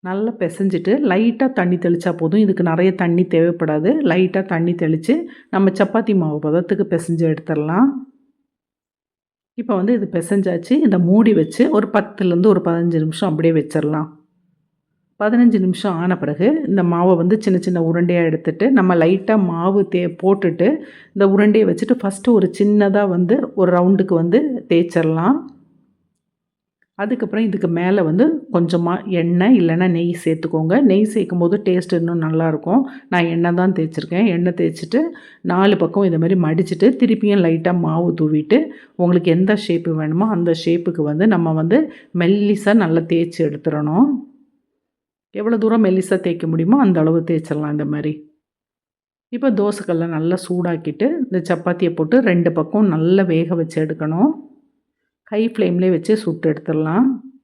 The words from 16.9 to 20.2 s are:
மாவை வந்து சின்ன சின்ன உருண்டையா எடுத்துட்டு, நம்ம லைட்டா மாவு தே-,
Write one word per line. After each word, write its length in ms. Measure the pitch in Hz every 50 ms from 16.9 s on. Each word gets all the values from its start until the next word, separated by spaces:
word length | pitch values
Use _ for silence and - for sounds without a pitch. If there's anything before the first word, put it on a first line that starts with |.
மாவை 220 | 170 170 175 185 185 170
வந்து 140 | 170 180 208 220 214
சின்ன 140 | 208 185 180 180
சின்ன 160 | 190 180 170 165 165
உருண்டையா 320 | 165 170 175 175 175 175 170 165
எடுத்துட்டு, 360 | 156 156 - - 156 - 202 254 277 247
நம்ம 180 | 185 185 180 170
லைட்டா 340 | 160 165 190 190 190 - 220 220 190 175
மாவு 300 | 170 165 170 185 196 202 196 196 -
தே-, 120 | 180 175 170 165 -